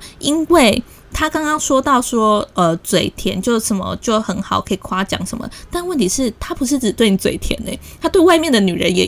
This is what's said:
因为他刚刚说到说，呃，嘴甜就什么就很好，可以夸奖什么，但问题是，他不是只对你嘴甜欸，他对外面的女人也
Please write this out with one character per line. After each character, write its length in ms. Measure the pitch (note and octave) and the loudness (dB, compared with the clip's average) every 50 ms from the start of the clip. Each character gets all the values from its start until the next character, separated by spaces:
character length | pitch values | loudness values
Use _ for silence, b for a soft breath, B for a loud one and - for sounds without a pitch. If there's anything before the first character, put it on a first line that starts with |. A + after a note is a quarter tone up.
| B B B B | B B B B
因 240 | - C#4 D4+ E4 D#4 | -2 -2 0 0 2
为 360 | - E4+ E4 B3+ G#3 - - - B B B B B - | 4 4 6 6 4 4 0 -2 B B B B B -6
他 160 | - D#4 D#4 | -4 -2 -2
刚 140 | - D#4 D#4 | -2 -2 -2
刚 140 | D4+ D#4 | -2 -2
说 240 | D4+ - - C4+ C4 | -2 0 0 0 2
到 200 | C4+ D4 C4+ B3 | 2 2 2 2
说， 440 | B3+ - A#3+ A3+ A3 G#3+ G#3 G#3 - - - | 2 0 0 0 2 2 2 2 0 -2 -2
呃， 200 | F#3 F3 E3 E3 | 0 0 2 0
嘴 300 | F3 - - G3 E3 - - - | -2 -2 -2 0 0 0 -2 -4
甜 260 | - - - - F#3 | -4 -4 -4 -4 -2
就 160 | - A#3+ A#3 | -2 0 0
什 160 | A3 - - G#3 | 0 0 -2 -4
么 220 | F#3+ - F#3 G3 - | -4 -4 -6 -8 -6
就 180 | - A#3+ G#3+ A3 | -2 -2 -2 0
很 220 | G#3+ - F#3 - | 0 -2 -4 -6
好， 180 | G3 - F#3+ F#3+ | -4 -2 -2 -4
可 140 | - - G3+ | -2 -2 -6
以 40 | |
夸 260 | F#3 - - F#3+ F#3 G3 | -6 -6 -6 -4 -4 -4
奖 200 | - - - F3+ | -4 -4 -6 -6
什 120 | - - | -6 -8
么， 120 | - - - B B B B | -8 -10 -10 B B B B
但 140 | - F4 F4 | -8 -6 -4
问 120 | F4+ F4+ | -2 0
题 120 | C4+ F3+ F#3 | 0 0 0
是， 240 | - - C4 A3 - - | 0 0 -2 -2 -4 -6
他 140 | - - E4+ | -8 -8 -6
不 120 | - C#4 | -4 -2
是 120 | A#3+ D4 | -2 0
只 140 | C4 - G#3 | 0 0 0
对 180 | - - A3+ G#3 | 0 2 2 2
你 60 | F#3+ | 2
嘴 220 | F#3 - - - | 2 0 -2 -2
甜 200 | - - - - - - | -2 -2 -4 -4 -4 -6
欸， 120 | - - - B B B B | -10 -10 -10 B B B B
他 80 | B D#4+ | B 0
对 120 | - G4 | 4 4
外 160 | D#4+ F#4 E4 | 6 6 6
面 140 | D#4+ D#4+ D#4+ | 4 4 4
的 80 | B3 G#3+ | 4 4
女 140 | G3 F#3 E3+ | 4 2 2
人 200 | F3 F#3 E3+ F3+ | 0 0 0 2
也 120 | F#3 F#3 | 2 0